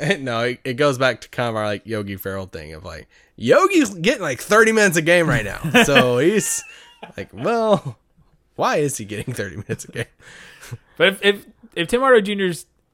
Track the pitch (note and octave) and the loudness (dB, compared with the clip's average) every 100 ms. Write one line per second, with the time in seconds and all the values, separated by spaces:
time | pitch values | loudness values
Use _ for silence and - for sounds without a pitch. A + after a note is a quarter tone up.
0 | D#3+ F#3+ C3 A#2 B2 B2 C3 B2 D3 B2+ | -4 -2 -4 -2 -4 -4 -6 0 0 2
1 | C3 A2 - - A#2+ A2 G#2+ G2+ G#2+ G#2+ | 0 -2 -8 -6 -4 -2 -4 -4 -6 -8
2 | G2+ F#2+ G2 F#2+ F#2+ E2 D#2 D#2 F2+ E2 | -6 -8 -8 -8 -10 -14 -16 -16 -16 -18
3 | - _ _ - A#2 C4+ F#4+ F4+ A3+ F#3 | -20 _ _ -4 4 4 6 4 0 0
4 | F#3 C#4+ D#3+ B2 - G#3+ A3 A3 G3+ E3 | -2 0 -4 -6 2 4 6 4 4 2
5 | D#3+ F3 D#3 A#2 G2+ F#2+ D#3+ A#3+ A3+ C#3 | 2 4 2 0 -2 -8 0 2 4 4
6 | B2+ B2 E3 G#3+ - - - - - _ | 4 2 2 2 0 -6 -10 -20 -20 _
7 | - - - F#2+ E3 A#3 A3 F#3 C3+ - | -16 -14 -14 -8 -4 -2 0 0 -2 -14
8 | _ _ _ _ _ - A3+ G3 D3 - | _ _ _ _ _ -4 -2 0 -2 -4
9 | G#2 G#2 - A#2+ G2 E2+ - A2+ - - | -10 -10 -8 -8 -10 -10 -10 -10 -10 -12
10 | - _ - - - - - - _ - | -12 _ -20 -20 -20 -20 -20 -20 _ 0
11 | F3+ G3 G3+ G3+ - _ - F3 E3 A#3+ | 0 2 0 0 -6 _ -10 -8 -2 0
12 | C4+ B3 G3+ G3+ F#3 E3 - _ _ | 4 4 4 -2 -4 -4 -12 _ _